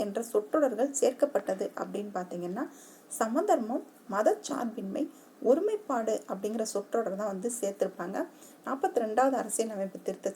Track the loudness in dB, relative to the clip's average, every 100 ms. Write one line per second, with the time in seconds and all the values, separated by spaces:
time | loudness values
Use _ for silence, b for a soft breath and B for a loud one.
0 | -2 -2 0 0 2 2 2 2 0 2
1 | 2 4 2 2 -2 -2 -2 -4 -6 -6
2 | -6 -6 -6 -6 -6 -4 -6 B B B
3 | B -2 0 2 4 4 4 -4 -4 -20
4 | -4 4 4 4 -2 -4 -4 -4 -6 -4
5 | -4 B B -4 4 6 4 -2 -2 -2
6 | 0 -2 -4 -6 -4 -2 -2 -4 -2 -2
7 | 0 -2 -4 -2 -4 -2 -4 0 -2 -2
8 | -6 -4 -6 B B B -6 -2 0 2
9 | 2 4 4 4 -2 -2 -2 -2 -6 -4
10 | -6 -4 -4